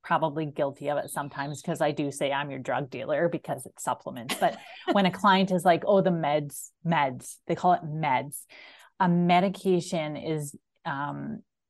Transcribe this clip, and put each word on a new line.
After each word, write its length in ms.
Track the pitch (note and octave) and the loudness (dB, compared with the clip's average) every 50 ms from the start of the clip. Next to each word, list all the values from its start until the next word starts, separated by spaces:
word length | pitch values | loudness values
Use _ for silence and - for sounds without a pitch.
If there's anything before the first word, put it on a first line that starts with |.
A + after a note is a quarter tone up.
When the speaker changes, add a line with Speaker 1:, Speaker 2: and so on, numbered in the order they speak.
| - | -2
Speaker 1:
probably 420 | - F3 D3+ D#3 D#3+ C#3+ D#3 D#3+ | 0 0 0 0 0 -2 -4 -6
guilty 420 | D3 C#3+ - D3 C#3 C3+ - C#3+ D3 | -6 -2 -2 -2 -2 -4 -6 -4 -2
of 80 | D3 | -2
it 120 | C#3+ - - | -2 -4 -4
sometimes 520 | - D#3 C#3+ C#3 - C#3 C#3 C#3+ D3 C3+ | -6 -8 -8 -8 -8 -8 -8 -8 -8 -8
'cause 180 | - - E3 C#3+ | -6 -6 -2 0
I 120 | D#3+ D3 | 0 0
do 200 | C#3+ - D3 C#3+ | 0 -2 -4 -4
say, 220 | C3+ - D3 C3+ C#3 | -2 -4 -2 -2 -2
"I'm 180 | C#3 C#3+ C#3+ | -2 -4 -6
your 80 | C3+ C3 | -8 -8
drug 300 | B2+ - B2 B2+ C#3+ C3+ | -6 -4 -4 -4 -4 -6
dealer," 400 | - B2+ A#2 - D3+ C#3 E3+ E3+ | -8 -10 -4 -2 0 0 0 0
because 360 | E3+ D#3 - - C#3 B2+ - | 0 -4 -6 -8 -8 -8 -8
it's 160 | - _ - | -18 _ -8
supplements. 540 | - C#3 A#2+ - - - - B2 A2+ D3 - | -6 -6 -6 -6 -8 -12 -12 -10 -8 -8 -2
But 200 | - F#3+ E3 B2+ | 0 0 0 0
Speaker 2:
<laughs> 340 | - - - - - - F#4 | -4 -16 -20 -20 -8 -4 0
Speaker 1:
when 140 | E4+ G3+ G3 | 2 4 2
a 60 | F3+ | 2
client 380 | F3+ - - G3+ F#3+ F#3+ F#3+ F#3+ | 0 4 4 6 6 6 4 4
is 120 | F#3 F3+ - | 2 4 6
like, 200 | F#3 E3 D#3+ - | 4 4 4 4
"Oh, 140 | - D#3+ F#3+ | 4 4 6
the 80 | - F#3+ | 6 4
meds, 640 | F3 E3 D#3 C#3+ D3 D3+ D3 C#3+ - - - - _ _ - | 0 0 0 0 0 0 -2 -4 -10 -14 -16 -18 _ _ -2
meds," 520 | E3 E3 D#3+ C#3+ C3+ B2+ B2 - - - _ _ | 0 2 2 2 0 -2 -6 -12 -16 -18 _ _
they 80 | - E3+ | -6 -4
call 160 | - - F3+ | 2 4 4
it 120 | F3 - E3 | 4 4 2
meds. 600 | D3+ D3+ D#3 D#3 D3 C3 B2 - D3 - - - _ - - - - - - - _ _ _ | -6 -6 -2 0 0 0 0 -2 -4 -12 -16 -18 _ -20 -20 -20 -20 -20 -20 -20 _ _ _
A 80 | F#3+ | 2
medication 1080 | F3 F3 F3 F3 F3 F3+ F3+ F#3 G3+ G3 - - G3 F#3 F3 E3+ - F#3 E3 D3+ D3+ D3+ | 4 4 4 6 6 6 6 4 2 -2 -2 2 2 2 2 2 -2 -4 -4 -4 -4 -8
is, 360 | - - D#3 D#3+ D3+ D3 D3 - - _ _ _ _ _ | -8 -4 -4 -4 -4 -4 -8 -12 -18 _ _ _ _ _
um, 580 | E3 C#3+ C#3 C#3+ C#3+ C#3+ C#3+ C#3+ C#3+ D3 - _ _ _ _ _ | -8 -6 -4 -6 -6 -6 -8 -8 -8 -10 -10 _ _ _ _ _